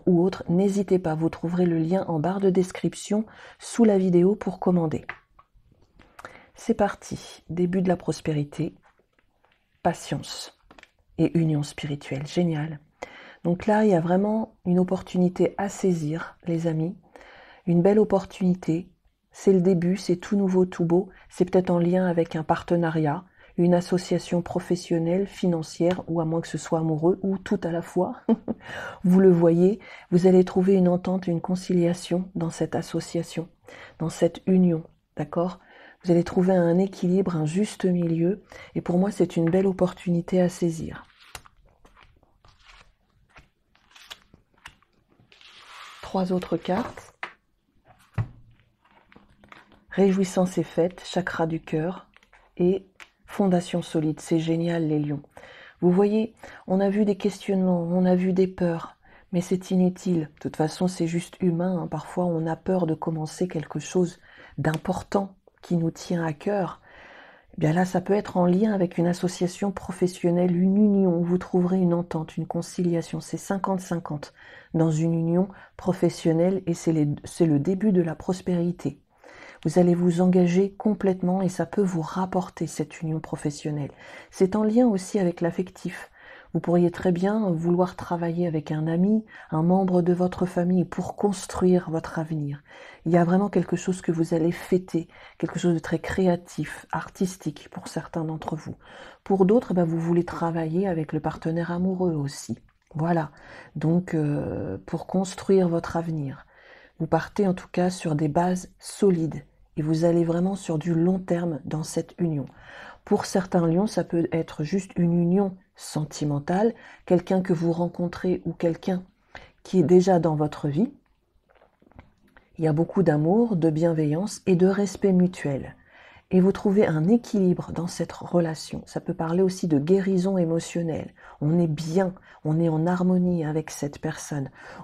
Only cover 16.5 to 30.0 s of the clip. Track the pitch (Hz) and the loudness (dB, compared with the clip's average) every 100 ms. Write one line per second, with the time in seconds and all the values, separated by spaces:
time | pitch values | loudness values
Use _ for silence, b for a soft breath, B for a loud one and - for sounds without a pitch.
16.5 | 165 170 160 160 - _ B B B B | -2 -2 -2 -4 -6 _ B B B B
17.5 | B - 170 185 208 208 196 185 - 180 | B 2 4 6 4 4 2 -2 -2 0
18.5 | 180 - 160 - _ _ _ _ - - | 0 -2 -4 -4 _ _ _ _ 0 4
19.5 | 190 175 175 175 196 - 175 - 202 190 | 4 4 2 2 -2 -2 -4 0 0 2
20.5 | 185 185 - 170 175 202 B B - 180 | 2 2 0 2 2 0 B B -4 2
21.5 | 190 185 175 170 185 185 170 165 160 156 | 2 2 2 2 2 2 0 -2 -4 -2
22.5 | 170 - 175 165 160 151 160 - b b | -4 0 0 2 0 0 -2 -8 b b
23.5 | - 175 175 175 180 - 175 - 175 170 | 0 4 4 2 -2 0 -4 0 -4 -2
24.5 | 180 - 175 - 170 165 185 196 - 185 | -8 -2 -4 0 -2 0 0 -2 -2 0
25.5 | 170 160 - 170 180 - 170 160 165 160 | 0 -4 0 0 0 -4 -2 0 -2 -4
26.5 | 160 - 165 160 156 165 190 196 190 - | -10 -4 -2 0 2 2 0 -2 -4 -2
27.5 | 196 170 170 170 180 190 247 - 226 - | -4 -2 -6 -4 -4 -4 -4 -2 -2 -2
28.5 | - - - - - 180 185 190 170 170 | -10 -10 -14 -14 -4 4 8 8 8 6
29.5 | 165 185 226 B B | 6 4 2 B B